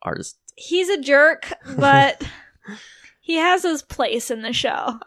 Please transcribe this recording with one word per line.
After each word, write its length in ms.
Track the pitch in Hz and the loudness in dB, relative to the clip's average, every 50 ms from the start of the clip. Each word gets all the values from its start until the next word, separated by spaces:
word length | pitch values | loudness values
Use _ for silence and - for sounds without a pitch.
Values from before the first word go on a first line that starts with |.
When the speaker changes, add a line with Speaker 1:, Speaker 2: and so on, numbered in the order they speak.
Speaker 1:
Arzt. 360 | - 87 - - - - - _ _ - - | -10 -8 -8 -8 -10 -14 -18 _ _ -20 -20
Speaker 2:
He's 340 | - - - 339 370 370 359 | -20 -6 -2 -2 -2 0 -2
a 120 | 403 294 | -4 -4
jerk, 500 | 254 285 277 285 294 320 320 - - - - - - | 0 4 4 6 6 4 2 0 -6 -12 -14 -14 -14
Speaker 1:
<laughs> 120 | 269 262 | -8 -2
Speaker 2:
but 460 | 247 277 277 277 277 277 269 - - - - - - - _ _ _ _ 196 214 - - - - _ - _ _ _ | 0 4 6 6 6 6 4 2 -4 -10 -14 -14 -18 -20 _ _ _ _ -20 -18 -18 -20 -20 -20 _ -20 _ _ _
he 160 | _ - 330 | _ -4 -2
has 280 | 320 330 359 359 370 370 | 0 2 2 2 2 0
his 180 | 349 311 277 | -2 -2 -4
place 500 | - - - - 240 185 226 233 - - | -6 -8 -6 -4 -2 -2 -2 -4 -4 -6
in 100 | 233 220 | -8 -8
the 120 | 220 233 240 | -6 -6 -4
show. 460 | - - - - - - - 226 226 - | -2 -2 -2 -2 -4 -4 -6 -8 -6 -2